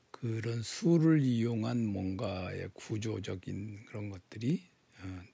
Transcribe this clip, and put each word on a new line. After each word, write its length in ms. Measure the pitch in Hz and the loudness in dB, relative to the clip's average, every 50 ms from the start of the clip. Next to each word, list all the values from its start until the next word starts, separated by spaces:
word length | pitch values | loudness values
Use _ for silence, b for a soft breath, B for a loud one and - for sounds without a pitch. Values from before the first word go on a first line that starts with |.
| B _ | B _
그런 540 | - - - 117 113 113 107 117 117 117 110 | -14 -6 -4 -4 -2 -2 -2 -2 -4 -4 -4
수를 580 | - - - 226 170 170 165 156 160 160 151 | -6 -4 0 4 6 6 8 8 8 6 6
이용한 640 | 135 127 120 117 113 117 117 107 110 117 120 120 113 | 6 4 4 4 2 2 2 0 0 0 2 2 2
뭔가의 840 | 107 98 98 95 95 95 95 110 101 95 95 92 90 92 92 92 95 - | 0 0 0 -2 -2 -2 -2 -2 -4 -4 -4 -4 -6 -6 -6 -8 -8 -10
구조적인 1120 | - - - 113 107 107 113 104 101 98 98 95 92 - - 98 98 101 107 104 101 110 | -12 -8 -6 -6 -4 -4 -4 -4 -4 -6 -6 -8 -8 -6 -8 -8 -6 -8 -8 -10 -14 -16
그런 240 | - - 107 104 101 | -12 -10 -10 -8 -8
것들이, 540 | 98 90 - - - 107 113 123 175 - - _ _ _ _ _ _ - | -10 -12 -14 -14 -10 -4 -2 0 0 -2 -4 _ _ _ _ _ _ -14
어, 240 | 95 95 92 90 90 - | -12 -12 -12 -12 -14 -18